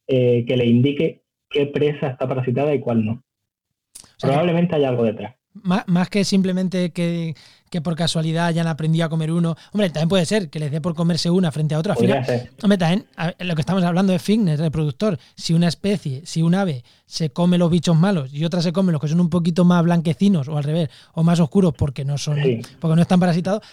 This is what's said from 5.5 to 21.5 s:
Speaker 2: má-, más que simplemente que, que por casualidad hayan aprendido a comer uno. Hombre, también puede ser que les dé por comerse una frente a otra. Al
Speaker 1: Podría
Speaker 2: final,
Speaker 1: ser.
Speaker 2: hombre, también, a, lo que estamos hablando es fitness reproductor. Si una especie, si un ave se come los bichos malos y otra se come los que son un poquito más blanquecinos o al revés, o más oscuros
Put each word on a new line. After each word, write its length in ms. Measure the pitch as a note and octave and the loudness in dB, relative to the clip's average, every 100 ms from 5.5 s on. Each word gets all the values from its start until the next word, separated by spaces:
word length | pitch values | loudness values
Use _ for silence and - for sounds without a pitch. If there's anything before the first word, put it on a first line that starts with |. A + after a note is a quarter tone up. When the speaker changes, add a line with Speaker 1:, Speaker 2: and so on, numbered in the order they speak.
Speaker 2:
má-, 300 | G3+ F#3 F#3+ - | -10 -4 -4 0
más 200 | F3 F3+ | -2 0
que 140 | G3+ | -2
simplemente 680 | F#3+ G3 F#3 F#3 F#3 F#3 F3+ | 0 0 0 -2 -2 -2 -4
que, 440 | F3 E3+ E3+ E3 - - _ _ | -4 -4 -4 -6 -10 -18 _ _
que 120 | F3+ | -8
por 140 | D3+ D#3+ | -6 -4
casualidad 500 | E3 E3 D#3+ D#3+ E3+ | -2 -2 -2 -2 -2
hayan 220 | E3+ E3 | 0 -2
aprendido 380 | D#3 D#3 D#3+ E3 | -2 0 0 0
a 40 | |
comer 220 | D#3+ D#3+ | -2 -2
uno. 220 | E3+ E3 D#3+ - | 0 -2 -4 -6
Hombre, 160 | G#3 G3 | -2 -2
también 180 | D3 E3 | 0 0
puede 180 | F#3+ D#3+ | 0 2
ser 240 | A3 E3 | -2 -2
que 100 | D3+ | -6
les 120 | D3+ | -6
dé 80 | D#3 | -4
por 160 | F3 D#3+ | -4 -2
comerse 340 | E3+ E3 E3+ | 0 0 0
una 220 | F3+ E3+ | 2 0
frente 240 | D3+ D3+ D#3 | 0 -2 -2
a 40 | |
otra. 120 | G3+ | -2
Al 40 | F#3+ | 2
Speaker 1:
Podría 260 | F#3+ - | 2 2
Speaker 2:
final, 160 | B2 A#2+ | 0 -4
Speaker 1:
ser. 120 | - - | -4 -4
Speaker 2:
hombre, 140 | F#3+ G3+ | 0 2
también, 280 | E3 G3 - - | 2 0 -4 -8
a, 160 | E3+ - | -8 -6
lo 120 | F3+ D#3+ | -6 -4
que 60 | |
estamos 220 | D3 F#3+ | -2 0
hablando 300 | F3 F3 G3 | 2 2 2
es 80 | F3+ | 0
fitness 380 | - A3 F#3 D3+ | 0 0 2 0
reproductor. 560 | E3 C#3+ D3+ - G#3+ E3 - - | 0 0 -4 -2 -2 -4 -8 -12
Si 180 | - | -2
una 140 | E3 E3+ | 2 2
especie, 540 | - G3+ G#3 D3+ C3 - | 0 -2 -2 -4 -8 -6
si 160 | D#3+ | -2
un 140 | E3 F#3 | 2 2
ave 280 | F#3+ B2+ - _ _ | 0 -4 -12 _ _
se 260 | - D#3+ | -6 -6
come 260 | - F3 F3 | 0 2 4
los 120 | E3+ | 4
bichos 260 | E3+ F3 D#3+ | 2 2 2
malos 360 | F#3+ F3+ C3 | 4 0 -4
y 120 | C#3+ E3 | -4 -4
otra 160 | F3 | -2
se 100 | E3+ | -2
come 220 | E3 F#3 | 0 0
los 80 | D3+ | 0
que 80 | D3+ | 0
son 100 | E3+ | 0
un 100 | F3 | 2
poquito 360 | F3 E3+ E3+ F3 | 0 0 2 4
más 180 | F3 | 4
blanquecinos 640 | E3 E3+ D#3+ - G3+ F3 C3+ | 4 2 0 0 2 2 0
o 100 | D3+ | -4
al 60 | |
revés, 260 | C#3+ D#3+ D3+ - - - | -2 -2 -2 -6 -12 0
o 80 | |
más 160 | E3 E3+ | 2 4
oscuros 320 | E3 | 2